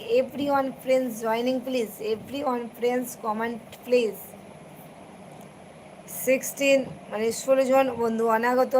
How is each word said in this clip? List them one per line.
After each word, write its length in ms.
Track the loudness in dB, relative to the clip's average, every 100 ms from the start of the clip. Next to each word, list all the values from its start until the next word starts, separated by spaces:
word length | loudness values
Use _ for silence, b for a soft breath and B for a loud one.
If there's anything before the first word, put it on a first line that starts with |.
| 2 2
Everyone, 500 | 2 -2 0 0 0 -4
friends, 300 | 0 2 0 -4
joining, 340 | -2 0 0 -2 -2
please। 280 | -2 -2 -4 -4
Everyone, 500 | -4 -6 -4 -2 -2 -6 -4
friends, 320 | 0 0 -2 -6
comment, 320 | -4 -2 -4 -6 -12 -16
please। 360 | 0 2 2 -2 -14 -18 -20 -20 -20 -20 -20 -20 -20 -20 -20 -20 -20 -20 -20 -20 -20 -20 -14 -4
Sixteen, 560 | 0 0 0 0 4 4 2 -8 -10
মানে, 180 | -4 -2 -2
ষোলো 200 | 2 4 6
জন 160 | 4 4 0
বন্ধু 220 | -2 0 2 2
অনাগত 360 | 2 2 2 2